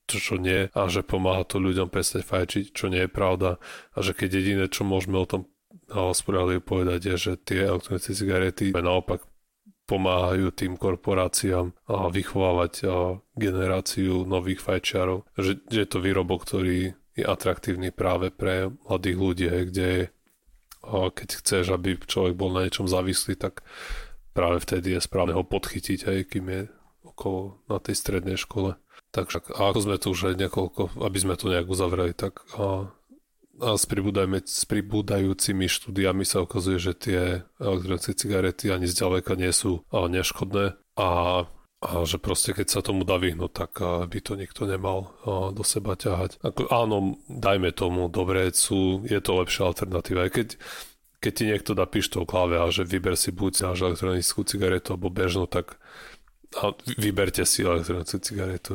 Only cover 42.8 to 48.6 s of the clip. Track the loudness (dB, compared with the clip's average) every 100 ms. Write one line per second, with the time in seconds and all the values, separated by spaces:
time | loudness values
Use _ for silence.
42.8 | 0 0 2 2 2 0 -4 -4 -6 -2
43.8 | -2 0 -2 -6 -6 -8 -8 -6 -4 -2
44.8 | -2 -2 -6 -8 -4 -2 -2 -2 -2 -2
45.8 | -2 -2 -2 0 -2 -4 -4 -2 2 2
46.8 | 4 2 0 -2 -8 -2 2 4 2 0
47.8 | 0 0 0 0 0 2 2 2